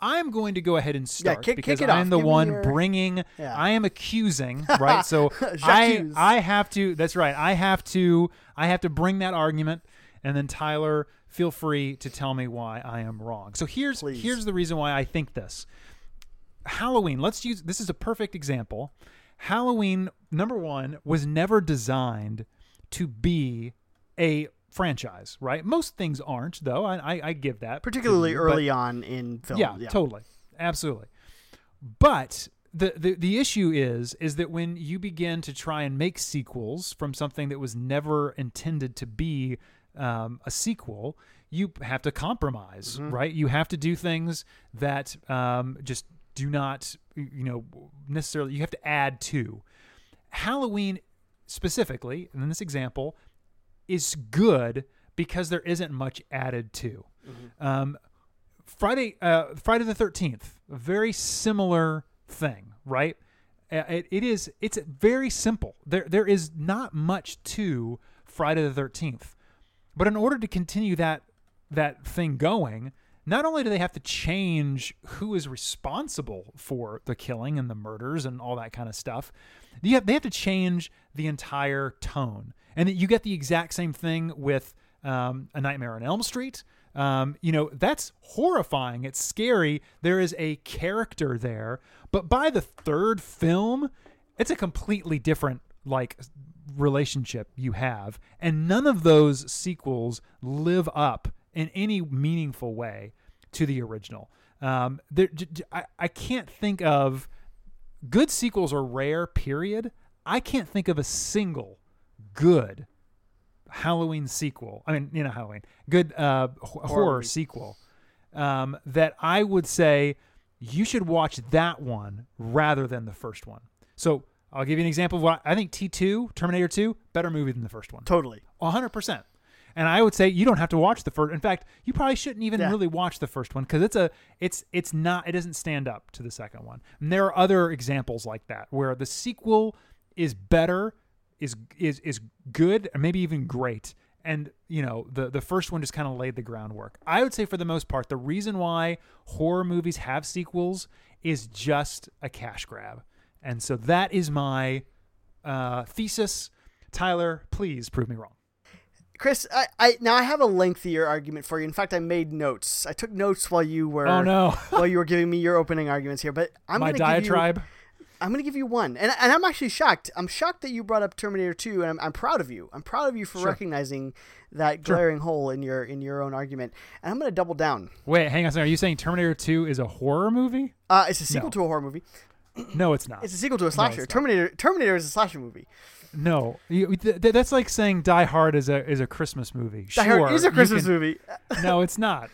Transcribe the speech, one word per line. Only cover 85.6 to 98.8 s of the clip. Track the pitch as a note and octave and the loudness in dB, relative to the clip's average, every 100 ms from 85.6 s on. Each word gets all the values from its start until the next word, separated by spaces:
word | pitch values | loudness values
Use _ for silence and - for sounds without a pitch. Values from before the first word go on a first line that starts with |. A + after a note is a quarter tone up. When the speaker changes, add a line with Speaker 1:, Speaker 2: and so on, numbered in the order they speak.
| C#3 C#3 A#2+ A2+ | -4 -4 -6 -6
Speaker 1:
on | |
Elm | A#2+ G3+ | -4 -2
Street. | A3+ B3+ C4 - - _ _ C#3 | -4 -6 -10 -12 -20 _ _ -4
Um, | C#3 C3+ C3+ D3 | 0 0 -2 -2
you | E3 | 0
know, | D#3 D3+ | 0 0
that's | C3+ F#3 D4+ - - | 0 0 0 -6 -14
horrifying. | - - E4 E4 - C#3 B2+ A#2+ | -10 0 2 2 0 -2 -4 -6
It's | C3 - | -8 -6
scary. | - - A#3 A3+ D#3 D3 - _ | -6 -2 2 4 2 0 -6 _
There | E3+ F#3 | 0 2
is | F3+ F3+ | 2 -2
a | D#3 D3+ | -6 -6
character | - - E3+ G#3+ A3 - D3 A#2+ | -10 -6 -4 -2 -4 -2 -2 -2
there. | A#2+ G#2+ A2 B2+ - - - | -4 -6 -8 -10 -12 -20 -2
But | G3 F3 | -2 2
by | B3 D#4 | 2 4
the | A#3 | 0
third | - - - D3+ G#3+ G#3 | -4 -8 -2 0 2 0
film, | - - E3 F3 A3 C4 C#4+ - - _ _ - | -6 -2 2 2 2 -2 -4 -8 -20 _ _ -4
it's | A#3+ | -2
a | E4 | -2
completely | F3+ - - G#3 E3+ D3+ | -4 -6 -2 -4 -2 -2
different, | D#3 D3+ C#3+ B2+ - - C3+ | 0 0 0 -4 -12 -18 -4
like, | C3 A#2+ - C3 C#3 C#3+ - C#3+ C#3 | -4 -4 -10 -20 -20 -20 -20 -14 0
relationship | C#3+ C#3 C#3+ C#3 A#2+ A#2 G#2 - | 2 2 0 -2 -6 -8 -10 -8
you | C3 | -6
have. | G2+ B2+ G#2+ G2+ - - - | -2 -4 -4 -10 -14 -20 -4
And | E3+ D#3 E3 | 0 0 4
none | G#3 | 4